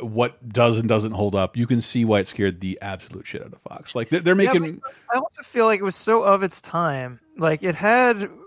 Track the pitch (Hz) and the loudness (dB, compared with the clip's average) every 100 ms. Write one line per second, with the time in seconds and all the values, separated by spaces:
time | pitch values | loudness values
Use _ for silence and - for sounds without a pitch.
0 | 120 107 123 - 120 110 117 110 113 110 | -6 -2 -2 -4 -6 2 2 2 2 0
1 | 110 98 104 98 92 117 117 120 - 123 | 0 -2 -2 0 -2 -2 0 0 0 0
2 | 113 104 95 - 98 87 92 92 101 95 | 2 2 0 0 -2 -2 -6 -8 -10 -12
3 | - 90 - - - - - - - 123 | -14 -18 -14 -14 -14 -18 -18 -18 -10 -8
4 | 113 170 170 190 196 180 165 165 - - | -2 0 4 4 4 2 0 -8 -14 -14
5 | - 240 294 - 262 247 220 208 196 - | -4 -4 -4 -10 -6 0 2 2 -2 -4
6 | - 226 196 196 190 - - 165 170 135 | 0 2 4 2 0 -6 -6 -2 -2 -2
7 | 127 123 _ - 160 156 185 156 202 240 | -6 -12 _ -2 0 0 -2 0 2 4
8 | 247 214 196 - | 4 0 -4 -12